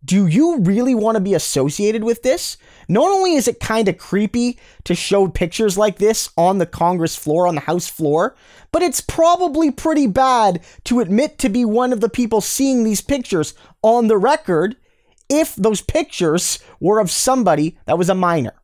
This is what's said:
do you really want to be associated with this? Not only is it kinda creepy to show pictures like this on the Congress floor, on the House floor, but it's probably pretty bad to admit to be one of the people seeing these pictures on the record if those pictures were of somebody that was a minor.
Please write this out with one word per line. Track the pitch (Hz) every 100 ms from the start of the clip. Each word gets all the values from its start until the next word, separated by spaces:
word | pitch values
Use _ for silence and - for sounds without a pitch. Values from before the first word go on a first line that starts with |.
do | 131 185 190
you | 165 320 330
really | 175 202 247 240
want | 214
to | 220
be | 190
associated | 185 - - 135 - 202 220
with | 220 233
this? | 254 330 - - _ - -
Not | 185 330
only | 392 370
is | 311 247
it | 233
kinda | - 220 226
creepy | - - 190 214 240 240 240 - _
to | - 175
show | - 202 190
pictures | - 175 - 220 185
like | 214 -
this | 208 220 - -
on | 175 196
the | 165
Congress | - 170 180 165
floor, | - - 151 175
on |
the | 160
House | - 175 -
floor, | - 156 151 208 _ _ - _
but | 330
it's | 349 -
probably | - - 330 349 359 285 320
pretty | 262 320 311 269
bad | 190 262 247 208 175 - -
to | - 247
admit | 190 202 302 -
to | 262
be | 214
one | 240 214 247
of | 247
the | 220
people | 233 240 220
seeing | - - 269 262
these | 220 202
pictures | - 277 247 180 151 - - _
on | 220 233 226
the | 220
record | 208 311 - 170 180 233 _ _ _ _ _
if | 285 311
those | - 208 208
pictures | - 311 349 - 170 160 - - - -
were | 165 214
of | 196
somebody | - - 262 202 151 156 - -
that | 165
was | 180
a |
minor. | 190 180 170 117 -